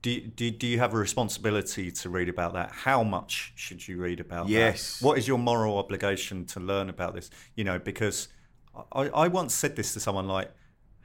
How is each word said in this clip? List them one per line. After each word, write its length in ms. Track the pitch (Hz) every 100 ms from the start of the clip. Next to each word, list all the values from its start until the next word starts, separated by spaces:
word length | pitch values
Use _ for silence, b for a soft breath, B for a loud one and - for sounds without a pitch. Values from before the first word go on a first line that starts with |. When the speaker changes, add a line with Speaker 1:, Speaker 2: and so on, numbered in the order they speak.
Speaker 1:
do, 180 | 120 120
do, 320 | 110 - 120
do 160 | 117 120
you 120 | 117
have 140 | 120
a 40 | 110
responsibility 920 | 101 - 110 - 107 104 95 - 92
to 180 | 82 92
read 180 | 90 87
about 260 | 87 87
that? 180 | 90 87
How 320 | - - 135
much 500 | 110 92 - - - -
should 300 | - 87 -
you 100 | 90
read 220 | 90 87
about 300 | 85 87 90
Speaker 2:
Yes. 500 | 110 113 90 - -
Speaker 1:
that? 60 | 127
What 120 | 135
is 100 | 113
your 80 | 131
moral 400 | 120 117 110 101
obligation 680 | 98 98 101 98 - 95 87
to 120 | -
learn 300 | 90 98 95
about 260 | 87 87 92
this? 140 | - B B -
You 80 |
know, 160 | 98 90
because 480 | 98 - 107 95 - b b b - - 113
I, 160 | - 139
I 180 | - 170
once 240 | 180 156
said 240 | - 143 147
this 160 | 156
to 80 | -
someone, 260 | - 98 95
like, 240 | 95 95 - b b - -